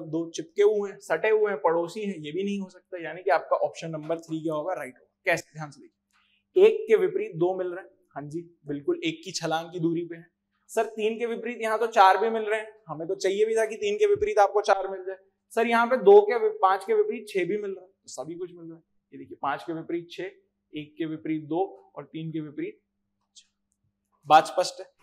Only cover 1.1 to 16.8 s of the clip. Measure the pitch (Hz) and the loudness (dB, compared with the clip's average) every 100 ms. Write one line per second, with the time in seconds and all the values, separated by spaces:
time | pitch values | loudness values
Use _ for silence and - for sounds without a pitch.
1.1 | 160 214 214 208 196 170 170 170 214 202 | 0 2 4 2 2 0 2 -2 -6 -6
2.1 | 170 151 165 202 202 185 180 _ 180 160 | -6 -8 -6 -4 -6 -8 -16 _ -10 -10
3.1 | 170 185 165 - 185 151 - 165 156 156 | -4 0 0 2 -2 -2 -4 -10 -10 -6
4.1 | 165 160 160 160 151 165 156 131 - _ | -8 -6 -6 -4 -4 -6 -8 -10 -14 _
5.1 | _ 185 165 - 156 147 - - _ _ | _ -2 -2 -4 -16 -16 -16 -20 _ _
6.1 | _ _ _ _ - 214 220 - 208 185 | _ _ _ _ 6 6 4 2 2 4
7.1 | 190 214 160 180 185 180 175 190 _ _ | -2 -6 -2 -2 -2 -6 -8 -14 _ _
8.1 | 143 147 165 170 _ 143 143 151 170 165 | -16 -12 -12 -12 _ -10 -6 -4 -2 -4
9.1 | 160 190 - 165 160 170 180 165 170 170 | -6 -10 -6 -4 -4 -6 -4 -2 -2 -6
10.1 | 170 - _ _ _ _ 220 220 220 214 | -12 -18 _ _ _ _ -4 -4 -2 -4
11.1 | 226 233 196 233 233 220 214 233 220 190 | -2 -4 -6 -8 -6 -4 -2 2 6 6
12.1 | 185 226 220 214 214 214 - - 151 170 | 6 2 -2 -2 -4 -4 -16 -12 -10 -6
13.1 | 196 190 202 220 220 214 214 202 208 208 | -2 -2 2 2 2 0 -2 -4 0 2
14.1 | 202 208 208 196 208 208 196 190 190 185 | 2 2 4 4 4 2 2 0 -8 -10
15.1 | 185 _ _ _ 233 233 233 233 247 196 | -14 _ _ _ -2 2 2 2 4 10
16.1 | 202 208 240 220 - 190 196 | 10 8 2 0 2 2 2